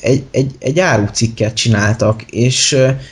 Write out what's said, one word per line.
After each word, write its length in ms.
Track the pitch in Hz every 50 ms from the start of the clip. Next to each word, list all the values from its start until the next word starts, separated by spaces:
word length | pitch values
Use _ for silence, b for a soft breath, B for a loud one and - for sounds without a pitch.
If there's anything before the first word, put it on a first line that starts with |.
egy, 220 | - - 135 139 - -
egy, 200 | - - 143 135 - -
egy 200 | - 131 156 170
árucikket 760 | 185 170 123 107 101 101 - - 113 113 113 - 107 107 -
csináltak, 680 | - - 120 110 104 104 107 113 - 107 107 104 -
és, 500 | - - - 101 120 131 127 - - -
ö, 160 | 143 131 131 131 131 135 B B